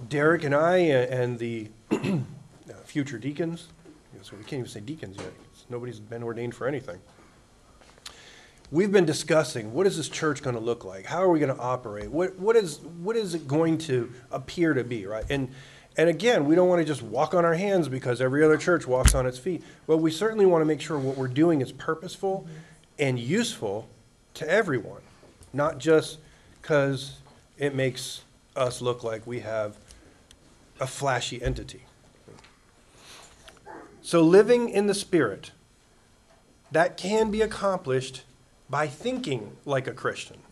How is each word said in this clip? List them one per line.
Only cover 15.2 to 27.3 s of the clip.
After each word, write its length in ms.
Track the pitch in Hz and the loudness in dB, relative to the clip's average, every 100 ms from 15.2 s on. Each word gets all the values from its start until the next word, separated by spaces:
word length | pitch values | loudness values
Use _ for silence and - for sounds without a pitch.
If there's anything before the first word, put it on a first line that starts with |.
| - | -4
And, 220 | 143 131 - - - - - | -4 -4 -8 -20 -20 -10 2
and 120 | 165 | 2
again, 360 | 160 226 226 | 4 2 2
we 100 | 143 | 4
don't 140 | 170 180 | 6 6
wanna 160 | 175 | 4
just 180 | 151 135 | 2 -2
walk 320 | 117 113 151 | -4 -2 0
on 100 | 180 | 2
our 100 | 170 | 2
hands 340 | 165 202 190 143 | 2 2 0 0
because 320 | 131 127 123 | -2 -4 0
every 240 | 131 139 | 0 4
other 120 | 156 151 | 6 6
church 300 | 180 170 127 | 4 0 2
walks 280 | 127 123 | 2 2
on 120 | 143 127 | 2 -2
its 120 | 127 | -4
feet. 260 | 190 165 - - - | -6 -6 -8 -12 0
But 120 | 160 | 2
we 120 | 160 | 2
certainly 360 | 156 214 220 190 | 0 2 6 8
wanna 200 | 170 156 | 8 4
make 140 | 151 | 0
sure 180 | - 156 | -2 -2
what 180 | 131 135 | -2 -2
we're 120 | 131 | -2
doing 320 | 123 170 156 | 4 6 6
is 120 | 120 | 2
purposeful 760 | - - 156 180 - 190 190 165 156 - - _ - | -4 -4 -4 -6 -6 -4 -4 -6 -16 -20 -20 _ -2
and 200 | 139 127 | 0 0
useful 720 | 120 196 226 - 107 104 123 - _ _ _ | 0 0 0 -4 -4 -6 -8 -20 _ _ _
to 140 | - 156 | -10 0
everyone, 540 | 196 190 127 95 101 - - - - - | 2 2 0 -4 -14 -20 -20 -20 -20 -10
not 260 | 127 151 131 | -2 -2 0
just 400 | 143 156 - - - - - - | 4 4 4 -10 -20 -20 -20 -16
'cause 540 | - 147 139 131 - - - | 0 2 2 -2 -6 -16 -20